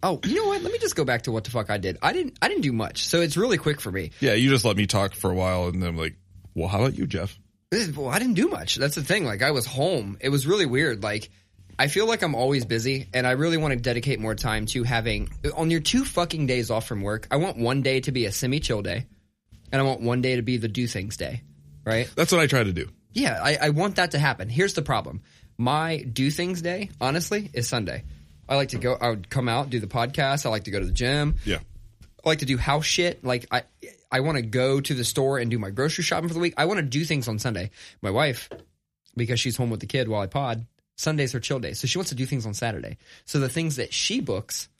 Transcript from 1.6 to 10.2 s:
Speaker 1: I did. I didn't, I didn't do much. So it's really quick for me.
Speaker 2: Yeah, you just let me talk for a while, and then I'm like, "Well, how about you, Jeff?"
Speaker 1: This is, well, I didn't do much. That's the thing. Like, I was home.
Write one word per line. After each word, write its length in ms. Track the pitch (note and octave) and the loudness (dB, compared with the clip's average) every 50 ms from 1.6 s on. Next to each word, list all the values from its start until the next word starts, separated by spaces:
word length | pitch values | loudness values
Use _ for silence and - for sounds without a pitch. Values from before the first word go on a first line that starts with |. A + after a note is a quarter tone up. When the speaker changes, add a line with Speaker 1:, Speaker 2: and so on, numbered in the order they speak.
| G#2+ - | -2 -2
Speaker 1:
I 80 | G#2+ G#2 | -2 -2
did. 200 | F2+ F#2+ F2+ - - | -2 -2 -4 0 0
I 100 | - - | 0 2
didn't, 240 | F4+ F4+ C4+ - - - | 2 -2 -4 -4 0 0
I 60 | A#3 | 0
didn't 140 | G#4 F#4+ G#3+ | 2 2 0
do 100 | C#3 B2 | 0 0
much. 340 | A2+ A2 - - - - | 0 -2 -2 -4 -6 -4
So 140 | - - E3+ | 0 2 2
it's 160 | E3+ E3+ C#3+ | 2 2 2
really 220 | D#3+ G#3 C4 A3 E3 | 2 2 2 2 2
quick 220 | - D#3 D3 - | 2 0 -2 -2
for 100 | - - | -4 -6
me. 200 | F2+ F#2+ E2+ D2+ - - | -4 -4 -4 -6 -4 0
Speaker 2:
Yeah, 140 | - C3 G#2 | 2 4 4
you 160 | A2 B2 C3+ | 6 6 6
just 140 | C#3 B2+ - | 6 6 4
let 120 | A#2+ G2+ | 4 2
me 100 | F#2+ G#2 | 2 2
talk 280 | G2 - G#2+ G2 G2 - | 2 2 2 2 0 -2
for 160 | - - F#2+ | -2 -2 0
a 40 | F2+ | 2
while, 320 | F#2 F#2 F#2 F#2 F2+ F2+ F2+ | 2 2 2 2 2 0 0
and 140 | E2+ F#2 F2+ | -2 -2 -2
then 80 | F2 | -2
I'm 60 | E2 | -2
like, 200 | D#2+ D#2+ D#2+ D2 - _ _ - - - - - | -2 -4 -4 -6 -8 _ _ -20 -20 -20 -12 -6
"Well, 140 | - D#2+ F2+ | -4 -2 0
how 120 | G2+ G2 | 2 2
about 160 | A2+ C3+ - | 2 2 2
you, 100 | - - | 0 -2
Jeff?" 320 | - - F#2 F2 G2+ - - - _ _ _ _ _ | -2 -2 -2 -4 -4 -8 -12 -20 _ _ _ _ _
Speaker 1:
This 180 | - G#3 A#3 F3 | -2 -2 0 -2
is, 80 | D3 | -4
well, 120 | D3 C#3+ B2+ | -4 -4 0
I 100 | C3 G3 | 0 0
didn't 160 | A#3+ B3+ A3+ | 2 2 2
do 140 | F3 A#3 F4+ | 4 2 2
much. 280 | G4 - - - - | 0 -2 -4 -4 -2
That's 180 | - C3 C#3+ D3 | 0 0 0 0
the 80 | - C3+ | -2 -2
thing. 220 | - F3+ G#3+ F3+ | 0 0 0 0
Like, 180 | B2+ G#2 G2 B2 | 0 0 0 2
I 80 | C#3+ | 2
was 160 | D3+ C3+ A2 | 2 0 -2
home. 520 | A2+ - B2+ C#3+ F3+ F#3+ C3+ G#2+ G2 G#2 - | -2 -2 0 0 0 0 0 -2 -6 -8 -4